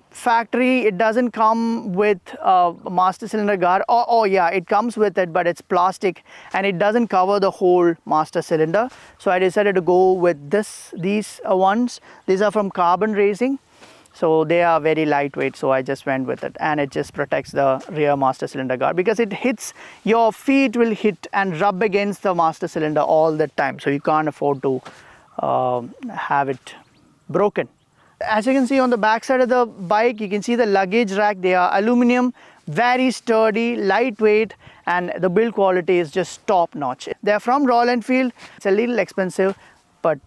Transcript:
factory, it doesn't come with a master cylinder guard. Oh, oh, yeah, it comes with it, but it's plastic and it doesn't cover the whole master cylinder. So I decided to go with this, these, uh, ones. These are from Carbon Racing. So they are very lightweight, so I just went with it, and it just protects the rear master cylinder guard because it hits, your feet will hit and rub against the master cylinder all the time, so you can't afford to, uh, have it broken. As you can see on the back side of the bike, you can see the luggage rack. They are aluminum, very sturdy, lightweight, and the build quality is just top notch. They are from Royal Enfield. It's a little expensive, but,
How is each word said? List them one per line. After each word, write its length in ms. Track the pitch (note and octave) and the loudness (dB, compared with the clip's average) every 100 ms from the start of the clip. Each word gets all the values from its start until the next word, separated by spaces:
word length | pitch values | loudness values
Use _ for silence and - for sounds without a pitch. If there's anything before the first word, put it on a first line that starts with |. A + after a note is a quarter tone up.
| _ | _
factory, 720 | - B3 A#3 A3+ A#3+ B3+ B3+ | -6 0 0 0 0 2 2
it 160 | A3 F3+ | 0 2
doesn't 320 | A3 A3 B3 | 0 2 0
come 640 | A3 A3 A3+ A#3 A3+ G#3 | 2 2 2 -2 -4 -4
with 260 | F3+ G#3 F#3+ - - | 0 0 0 -4 -6
a 340 | G3 F#3 F3 F3 - | 2 4 2 -2 -6
master 380 | F3+ F#3 F#3 A3 | 0 0 -2 -6
cylinder 280 | G#3+ G#3 G3 | -4 -2 0
guard. 260 | F3 F#3 - | 2 2 2
Oh, 160 | A#3 A#3+ | 0 2
oh, 180 | A#3 | 2
yeah, 240 | G#3+ F#3+ E3+ | 2 2 2
it 180 | F#3+ E3+ | 0 0
comes 300 | G#3 A#3 G#3+ | 0 0 0
with 200 | G#3 G3 | 0 0
it, 160 | F3+ | -2
but 140 | E3+ F3 | 0 -2
it's 140 | E3+ | -2
plastic 640 | - F#3 F3+ F#3+ G3 E3+ - - - | -2 0 0 0 -4 -4 -10 -20 -6
and 140 | F#3 G3 | -2 -2
it 120 | F3 | 0
doesn't 300 | G3+ A3 A3+ | 2 2 2
cover 320 | F#3+ F#3 G3+ | 2 2 2
the 100 | F#3+ | 0
whole 440 | F#3 F#3 F3+ E3+ E3 | 0 2 4 4 0
master 380 | - D#3 D#3 F3 | -2 -2 0 -4
cylinder. 460 | - D#3+ D#3+ F#3+ B3+ - - - | -2 0 2 0 -2 -6 -20 -6
So 120 | G3 | -2
I 80 | F#3 | 2
decided 360 | F#3 G#3+ G#3 | 2 2 0
to 60 | F#3 | 0
go 320 | E3 F3+ F#3 | 2 4 4
with 380 | F#3 F3 D3+ C#3+ | 4 2 0 -2
this, 420 | G3+ G#3 - - - | -4 -4 -10 -16 -8
these, 440 | F3 G#3 G3+ - - | -4 -2 -4 -8 -2
uh, 60 | F#3 | 2
ones. 440 | F#3+ G#3+ B3 - - - - | 2 2 -2 -6 -20 -8 -2
These 160 | F#3+ | 0
are 80 | G#3 | 2
from 200 | G#3+ G3 | 0 -2
Carbon 420 | F#3+ F3 F3+ G#3+ | 0 2 2 0
Racing. 460 | G#3 G3+ G3+ B3+ C#4 _ _ - - _ - | 0 0 0 -2 -4 _ _ -20 -20 _ -4
So 280 | E3 D#3+ | 2 2
they 180 | D#3 E3+ | 2 2
are 160 | E3+ D#3+ | 2 2
very 260 | D3+ D#3 | 2 0
lightweight, 520 | D#3 C#3+ C#3+ D3 C3+ - | 2 0 0 -4 -6 -2
so 160 | C#3 | 0
I 100 | C3 | 0
just 240 | C3 C3+ - | -2 -6 -4
went 220 | C3+ B2+ | -4 -4
with 160 | B2+ | -6
it, 120 | - - | -8 -6
and 180 | D#3+ D3+ | -4 -2
it 120 | C#3 | -4
just 240 | D#3 C#3+ | -6 -8
protects 360 | - C#3+ C#3+ C3 | -6 -4 -4 -4
the 340 | C#3+ C#3 C3 - | -2 0 0 -4
rear 260 | D3+ D3 C#3+ | -2 0 2
master 300 | C3 C3 - | 0 -2 -6
cylinder 300 | C#3 C3 B2+ | -6 -6 -2
guard 180 | C3+ | -2
because 240 | E3+ F#3 G#3+ | -2 -2 -2
it 140 | A3 | -2
hits, 420 | G3 B3 A#3 - - - - | -4 -4 -4 -8 -18 -20 -8
your 280 | - A3+ A3+ | 0 2 2
feet 440 | - - C4+ C4+ A#3 | 0 0 2 2 2
will 180 | A#3 | 0
hit 320 | G#3 G#3+ E3+ - | 0 -2 -2 -4
and 280 | G3+ G3 D#3 | -4 -2 0
rub 220 | G3+ F#3 | 0 0
against 400 | A3 G3 G3+ F#3+ | 0 0 -2 -2
the 100 | G3+ | -2
master 360 | F3 D#3+ D#3 E3+ | 0 0 -2 -6
cylinder 320 | E3+ D3+ D3+ | -4 -2 0
all 320 | - D#3 D#3+ | 2 2 2
the 160 | D#3 D3+ | 0 -2
time, 320 | - C#3 C3+ | -2 -4 -4
so 100 | - | -4
you 100 | C#3+ | -2
can't 280 | E3 D#3 D#3 | 0 0 0
afford 340 | - C#3+ C#3 | -2 -2 -2
to, 180 | C#3 B2+ - - - - _ - | -2 -4 -6 -20 -20 -20 _ -8
uh, 420 | C3+ B2+ B2+ B2 A#2+ - A#3+ | -2 -2 0 -2 -6 -12 -14
have 360 | F3 - C#3+ C3+ | -10 -4 -2 -2
it 280 | C3 - - - _ _ _ - | -6 -12 -20 -20 _ _ _ -6
broken. 380 | E3 G3+ - C3 _ _ _ _ - | 0 0 -2 -8 _ _ _ _ -10
As 260 | - A3 A3 | -4 -2 0
you 60 | |
can 160 | C4+ B3 | 0 2
see 100 | C4+ | 2
on 120 | B3+ | 2
the 60 | A#3 | 2
back 280 | G#3+ A3+ | 2 0
side 160 | - C4 | 0 0
of 80 | B3 | 2
the 180 | B3 A#3+ | 2 0
bike, 540 | - F3+ G#3+ A#3+ A3 | -4 -2 0 0 -2
you 80 | G#3 | -4
can 140 | G#3 | -4
see 120 | G#3+ | -2
the 120 | A#3+ A3+ | 0 2
luggage 460 | G3 G3 A3 A3 | 2 2 0 0
rack. 240 | F#3+ G#3 G3 | 0 0 0
They 160 | F#3 F3+ | 2 2
are 200 | F3+ G3 | 2 2
aluminum, 560 | A3 B3 A#3+ B3 B3 - - - - | 2 2 2 2 0 -4 -16 -20 -8
very 420 | D3+ A#3+ B3+ C4 | -2 0 2 0
sturdy, 640 | G#3+ - A3 A3 G#3+ A#3 | -2 0 2 2 0 -2
lightweight, 800 | A#3 G3+ G3 B3+ G#3 G#3+ G#3+ A3 - - - - | -2 0 0 0 0 2 2 0 -6 -20 -12 -4
and 260 | F3 F3+ - | -2 -2 -2
the 100 | F3+ | -2
build 260 | F3 A#3 | 0 0
quality 440 | G#3 F#3+ F3+ F3 F3+ | 2 2 2 2 0
is 140 | D#3+ | 0
just 340 | F#3 F3 - - | -4 -6 -6 0
top 300 | F#3+ E3+ - | 0 0 -4
notch. 320 | C3+ B2+ - - | -8 -8 -10 -6
They 80 | G3+ | -2
are 80 | G#3 | 0
from 240 | - C4+ | 0 0
Royal 240 | C4+ A#3+ A#3+ | 2 2 2
Enfield. 440 | B3 G#3+ B3+ B3+ - - - | 0 0 0 0 -6 -18 -6
It's 100 | G3+ | 0
a 40 | |
little 300 | G3 A#3+ A#3 | 0 2 -2
expensive, 580 | F3+ - F#3 - F#3+ G3 - _ _ _ | -2 -4 -4 0 -2 -2 -10 _ _ _
but, 180 | E3+ D3 | -2 -2